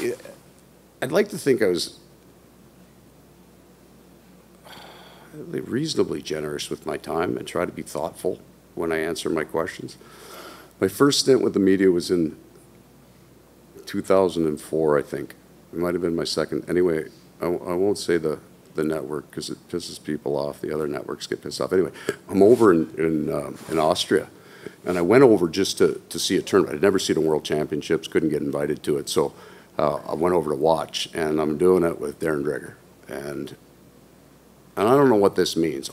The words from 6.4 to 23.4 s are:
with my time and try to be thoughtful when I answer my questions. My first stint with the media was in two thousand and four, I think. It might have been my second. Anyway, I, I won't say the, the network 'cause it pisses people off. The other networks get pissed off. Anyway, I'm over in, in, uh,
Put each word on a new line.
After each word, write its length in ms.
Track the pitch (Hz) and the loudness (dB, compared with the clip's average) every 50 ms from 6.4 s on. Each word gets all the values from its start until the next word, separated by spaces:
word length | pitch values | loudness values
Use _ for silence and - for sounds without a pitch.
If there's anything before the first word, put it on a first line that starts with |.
| 76 76 73 71 - - | -4 -6 -6 -6 -6 -8
with 160 | 76 - - | -10 -8 -8
my 100 | 80 73 | -8 -8
time 400 | 69 - 76 76 82 90 - 62 | -8 -8 -6 -4 -2 -2 -2 -2
and 100 | 62 - | -4 -6
try 200 | - - 87 90 | -6 -4 -4 -4
to 60 | 90 87 | -4 -4
be 100 | 82 78 | -10 -12
thoughtful 580 | - - 73 76 87 - - - 92 - - - - - - - - - | -8 -6 -6 -6 -6 -6 -6 -4 -4 -4 -6 -10 -20 -20 -20 -20 -16 -8
when 160 | 85 87 82 | -6 -4 -2
I 80 | 80 78 | -2 -2
answer 320 | 78 82 80 - - 82 | -2 -4 -4 -4 -4 -2
my 140 | 82 80 76 | -2 -2 -4
questions. 520 | 76 - 82 80 80 - - - - - - - - - - - - - - - - - - - - - - | -2 -2 -2 -2 -2 -6 -10 -14 -14 -16 -18 -20 -20 -20 -20 -20 -20 -18 -18 -18 -18 -18 -20 -20 -20 -4 -2
My 80 | 98 95 | -2 -2
first 320 | - - 139 143 135 - | 2 4 4 4 4 4
stint 200 | - 139 131 123 | 4 4 4 4
with 140 | - 110 90 | 4 2 2
the 60 | 98 | 4
media 320 | 95 95 95 95 98 95 87 | 4 4 4 6 6 4 4
was 180 | 87 82 - | 4 2 0
in 260 | 92 87 82 76 - - - - - - - - - - - - - - - - - - - - - - - - - - - - - - - | 0 0 0 0 -4 -8 -16 -20 -20 -20 -20 -20 -20 -20 -20 -20 -20 -20 -20 -20 -20 -20 -20 -20 -20 -20 -20 -20 -20 -20 -20 -20 -20 -20 -16
two 180 | - - 101 - | -8 -8 -6 0
thousand 440 | - 95 95 95 87 80 85 82 | 2 4 4 4 4 2 0 0
and 140 | 78 76 73 | -2 -2 -4
four, 380 | - - 80 80 80 76 73 71 | -6 -6 -2 0 2 2 2 2
I 40 | 67 | 0
think. 340 | - - 71 69 - - - - - - - - - - | -2 -6 -10 -10 -10 -14 -20 -20 -20 -20 -20 -20 -12 -8
It 80 | 80 | -4
might 140 | 87 90 90 | -4 -2 -2
have 60 | 87 | -2
been 160 | 90 87 82 | -2 -2 -2
my 80 | 82 78 | -2 -4
second. 400 | - - 85 78 - 78 - - - | -4 -4 -4 -4 -4 -4 -6 -6 -2
Anyway, 380 | 82 87 90 90 80 80 - - - - - - - - - | 0 2 2 2 0 -2 -4 -8 -12 -20 -20 -20 -14 -8 -4
I, 40 | |
I 280 | 85 87 82 - 87 87 | -4 -4 -4 -4 -4 -2
won't 240 | 87 95 104 98 - | 0 0 0 0 -2
say 180 | - - 87 | 0 0 0
the, 220 | 85 78 78 73 - - - - - - - - | 0 0 -2 -4 -6 -8 -16 -20 -20 -20 -10 -6
the 80 | 78 76 | -4 -2
network 460 | 78 80 76 65 69 76 73 - - | -2 -2 -2 -4 -6 -8 -8 -8 -10
'cause 200 | - - - - | -12 -12 -10 -10
it 80 | - - - - | -12 -12 -10 -8
pisses 340 | - 85 - - 76 - - | -8 -8 -8 -8 -12 -12 -8
people 320 | - 76 73 - 67 73 | -6 -6 -6 -4 -4 -2
off. 260 | 69 71 71 71 - | -2 -4 -4 -6 -8
The 120 | - 76 76 | -8 -6 -4
other 140 | 78 78 | -4 -4
networks 400 | 71 73 64 - - 71 - - | -4 -6 -8 -8 -8 -10 -10 -8
get 160 | - - - - | -8 -8 -8 -8
pissed 180 | 76 71 - | -10 -6 -6
off. 120 | 65 - 90 | -2 0 2
Anyway, 180 | 95 85 71 - - - - - - - - | 2 2 0 -4 -6 -8 -8 -8 -8 -10 -2
I'm 100 | 98 95 | 4 6
over 320 | 95 107 123 113 117 101 87 | 8 8 8 8 8 8 6
in, 160 | 82 76 69 - | 6 4 0 -2
in, 320 | - 80 82 82 76 76 73 | -2 -2 0 0 0 -2 -2
uh, 220 | 76 73 | -4 -4